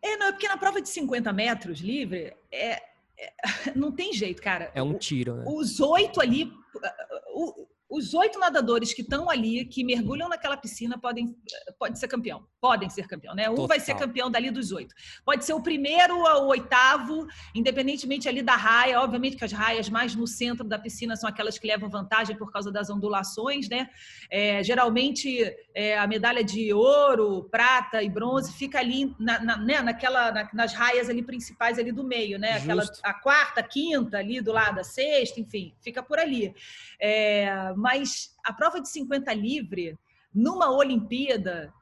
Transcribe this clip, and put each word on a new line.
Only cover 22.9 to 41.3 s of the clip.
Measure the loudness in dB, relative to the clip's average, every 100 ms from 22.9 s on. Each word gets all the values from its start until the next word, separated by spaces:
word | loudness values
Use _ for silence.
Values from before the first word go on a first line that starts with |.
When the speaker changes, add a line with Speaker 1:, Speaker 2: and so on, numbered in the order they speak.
Speaker 1:
ondulações, | -4 -2 -2 -4 -4 -4 -2 -4
né? | -4 -6 -10 -20 -20 -6
É, | 0 2 2
geralmente, | 2 4 4 4 2 0 -2 0 0 -2 -12 -4
é, | 0 2
a | 0
medalha | 2 2 2
de | 0 0 2
ouro, | 6 6 8 6 6 2 0 -2
prata | 4 6 4 2 -2
e | -2
bronze | -2 -2 -2 -2
fica | -8 -4 -2
ali | 0 0 -2 -2
na, | -2 0
na, | 0 0
né? | 2 2
Naquela, | 0 0 0 2 2
na, | 0 -4
nas | 0 -2
raias | 2 2 2 0
ali | -2
principais | -4 -8 -12 -2 0 0
ali | -2
do | -4
meio, | -4 -2 -4 -4
né? | -2
Aquela, | -2 0 0
Speaker 2:
Justo. | 0 -4
Speaker 1:
a | -6
quarta, | -2 4 6 4 0
quinta | -2 -2 0 0 0 -2
ali | -4 -4
do | -2
lado, | 2 2 0
a |
sexta, | -8 -2 2 2 0 -4
enfim, | -8 -8 -10 _
fica | -10 -10
por | -2 0
ali. | 0 0 -2 -6 -20 -20 -20 -4
É, | 0 2 4 4 2 0 -4 0
mas | 2 2 -2 -6 -10 _
a | -8
prova | 0 0 0
de | -8
cinquenta | -8 -4 -4 -2
livre, | -4 -2 -4 -6 -6 -8 -10 _ _ _
numa | 2 2 4 2 4
Olimpíada | 4 2 0 -4 0